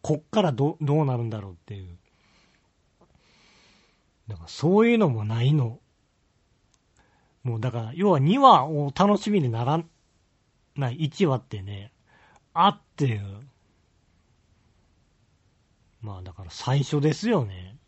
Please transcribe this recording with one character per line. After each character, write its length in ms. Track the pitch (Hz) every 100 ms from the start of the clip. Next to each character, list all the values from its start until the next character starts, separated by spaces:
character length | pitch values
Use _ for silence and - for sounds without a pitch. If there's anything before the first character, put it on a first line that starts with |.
こ 200 | - 147 _
っ 40 |
か 120 | 214
ら 100 | 185
ど-、 260 | 123 143 -
ど 200 | 147 151
う 40 | 143
な 120 | 123
る 60 |
ん 60 | 117
だ 120 | 110
ろ 80 | 98
う 20 |
っ 20 | 87 -
て 100 | 101
い 60 |
う。 160 | 92 87 _ _ _ _ _ _ _ _ _ _ 175 _ _ _ _ _ _ _ _ _ _ _ -
だ 80 | 98
か 80 |
ら 40 | 82
そ 300 | - 156 202
う 80 | 233
い 80 | 233
う 20 |
の 120 | 185
も 160 | 110 104
な 160 | 113
い 120 | 127
の。 260 | 151 117 - _ _ _ _ _ _ _ _ _ _ _ _ _ _ _ _
も 140 | 127 113
う 20 |
だ 120 | 123
か 100 | 117
ら、 100 | 113 151
要 160 | 202
は 80 | 156
二 180 | 139 254
話 280 | 269 175 139
を 260 | 151 143 -
楽 220 | 202 208
し 120 | 214
み 120 | 208
に 80 | 131
な 160 | 113 123
ら 180 | 160 165 _ _ _ _ _ _ _ _ -
な 160 | 131
い 40 | 131
一 300 | 156 - 180
話 120 | 127
っ 60 |
て 180 | - 104
ね、 300 | 98 101 104 _ _ _ _ _ _
あ 160 | 165 190
っ 120 | - _ -
て 100 | 135
い 100 | 104
う。 80 | 98 101 139 _ _ _ _ _ _ _ _ _ _ _ _ _ _ _ _ _ _ _ _ _ _ _ _ _
ま 160 | 107 95
あ 40 |
だ 100 | 92
か 120 | -
ら 80 | 87
最 280 | - - 139
初 220 | 135 147
で 120 | 151
す 160 | - 214
よ 160 | 208 110
ね。 320 | 92 92 120